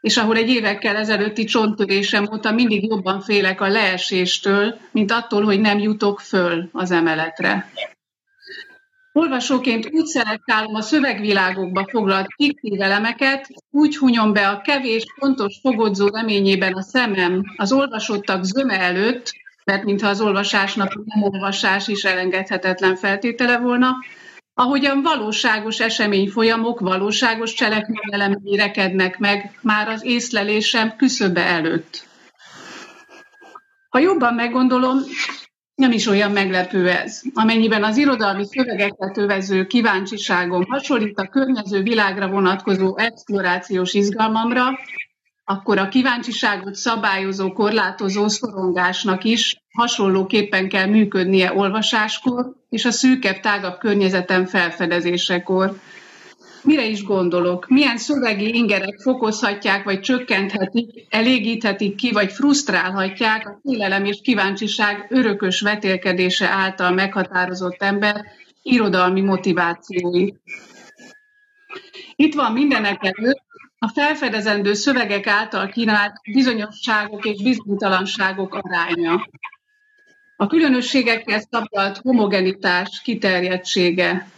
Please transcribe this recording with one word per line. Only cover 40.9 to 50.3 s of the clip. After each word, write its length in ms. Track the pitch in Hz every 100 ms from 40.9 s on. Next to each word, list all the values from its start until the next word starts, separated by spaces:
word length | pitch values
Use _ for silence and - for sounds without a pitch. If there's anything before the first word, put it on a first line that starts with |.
| 254 214 202
a 80 | 190
környező 540 | 269 262 254 196 196
világra 460 | 196 226 202 185 190
vonatkozó 680 | 196 185 190 - 190 190 185
explorációs 960 | 226 226 - 202 185 180 180 190 180
izgalmamra, 840 | 202 202 208 220 220 233 247 254 269 - - - _ _ _ -
akkor 300 | 196 - 196
a 100 | 196
kíváncsiságot 880 | 254 254 240 247 220 226 196 190 196
szabályozó, 800 | 240 226 214 190 190 190 190
korlátozó 760 | 190 208 220 190 196 196 202 208
szorongásnak 960 | 208 240 202 185 180 180 185 208 190
is 400 | 220 226 - - _
hasonlóképpen 960 | - 240 - 196 190 190